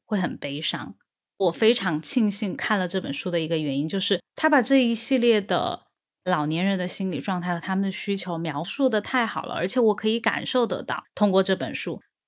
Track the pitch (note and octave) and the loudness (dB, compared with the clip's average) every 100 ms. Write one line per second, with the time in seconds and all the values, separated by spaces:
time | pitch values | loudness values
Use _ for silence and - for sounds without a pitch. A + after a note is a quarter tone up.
0 | _ G3+ F3 - C#3+ C#3+ - C#3 A2+ - | _ -2 0 -4 -8 -6 -4 -6 -8 -14
1 | _ _ _ - F#3 F3+ A3 A#3+ F#3+ D#3 | _ _ _ 0 0 4 4 4 0 -2
2 | - B3 G#3+ G3 G3+ - - G#3 F3+ F#3+ | 0 2 2 0 -4 -4 -2 0 0 -2
3 | - C#3+ F3+ E3+ D#3+ E3 D3 C3+ D3+ F#3+ | -4 -4 -2 -2 0 0 0 -2 -2 -2
4 | - F3+ - - D#4 C#4+ A3+ C4+ A#3+ A3+ | 0 -2 -2 -2 4 4 6 4 4 2
5 | - C4 A#3+ G#3+ G3 F3 - - _ _ | 2 4 4 4 2 0 0 -4 _ _
6 | _ _ F3+ E3 D3+ D#3+ F#3+ F#3+ F3+ - | _ _ -2 0 0 0 0 0 -4 -4
7 | F#3+ F3+ F#3+ F3+ F3+ E3+ - F#3+ G3 F#3 | -4 -4 -4 -4 -2 -4 -2 -2 -2 -2
8 | - G3 F#3+ E3+ E3 C#3+ F3+ - C4+ G#3+ | -4 -4 -4 -4 -4 -4 -6 0 2 2
9 | - B3+ A3 - - - F#3+ B3+ A3+ G3 | 0 -2 -2 -4 -6 -4 -2 2 2 2
10 | A3 A3+ G#3+ D3+ - B3+ A3 G#2+ - C3+ | 0 0 0 -2 -2 0 0 -2 -4 -8
11 | - - G#3 F#3+ F#3 F#3 B2 - F3+ C#3 | -8 0 4 4 4 0 -2 -6 -8 -10
12 | - _ | -14 _